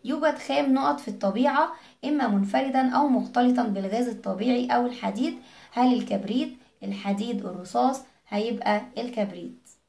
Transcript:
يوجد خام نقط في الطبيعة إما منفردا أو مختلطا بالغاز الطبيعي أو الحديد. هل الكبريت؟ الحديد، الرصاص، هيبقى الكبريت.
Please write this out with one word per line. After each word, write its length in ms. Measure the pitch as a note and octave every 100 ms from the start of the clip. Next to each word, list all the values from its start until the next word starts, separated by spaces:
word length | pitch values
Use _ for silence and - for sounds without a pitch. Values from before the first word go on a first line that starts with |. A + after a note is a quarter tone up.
يوجد 340 | - D4+ D#4 C#4+
خام 360 | - C#4 C#4
نقط 260 | C4 C4 C#4+
في 80 | -
الطبيعة 640 | G3+ G3 G#3 C#4 C#4 E4 - - _
إما 240 | C4+ D4 A#3
منفردا 600 | G3+ G3 C4 C4+ C4 C4
أو 180 | C4 C#4+
مختلطا 540 | B3 - B3 B3 B3
بالغاز 460 | A3 G3 F#3+ A3 A#3+
الطبيعي 580 | G#3 G3 F#3 A#3+ B3 B3
أو 200 | A#3+ B3
الحديد. 520 | - G3 G3+ D#4 - - - -
هل 220 | A#3 B3+
الكبريت؟ 640 | A#3 - G3 - B3 D#4 - _ _
الحديد، 640 | G3 G3 G3+ G3+ A#3+ G#3 F#3
الرصاص، 560 | F3+ F#3 A#3+ B3+ C4+ - _ _
هيبقى 540 | G#3 A3+ A3+ G#3 G#3 - -
الكبريت. 680 | B3 A3+ G3+ F3+ E3 - - _